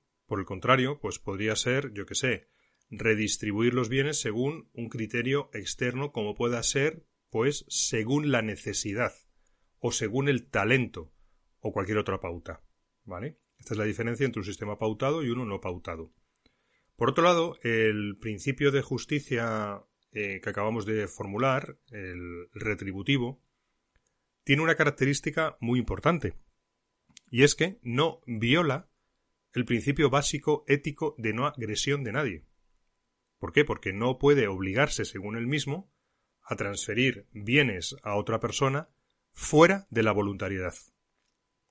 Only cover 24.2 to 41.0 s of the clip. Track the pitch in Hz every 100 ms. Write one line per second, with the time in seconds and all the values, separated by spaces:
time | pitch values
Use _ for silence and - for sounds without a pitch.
24.2 | _ _ - 139 160 160 147 - 135 143
25.2 | 160 160 160 - 113 123 110 92 147 170
26.2 | 95 - - _ _ _ _ _ _ -
27.2 | _ 120 143 - 170 - 123 123 160 -
28.2 | - 113 117 156 160 135 - _ _ _
29.2 | _ _ _ 127 120 117 135 143 143 139
30.2 | - 143 - 147 - 143 151 143 156 -
31.2 | 110 110 143 131 107 104 143 143 120 123
32.2 | 135 80 - _ _ _ _ _ _ _
33.2 | _ _ - - 147 104 98 98 120 127
34.2 | 143 143 104 95 95 107 147 - 107 98
35.2 | 104 113 120 147 139 165 - _ _ _
36.2 | _ _ - 113 101 98 - 107 131 104
37.2 | - 104 104 139 131 92 - 135 107 101
38.2 | 104 113 113 - 135 139 - _ _ _
39.2 | _ - - 151 165 196 - 113 110 101
40.2 | 101 98 95 95 90 - - _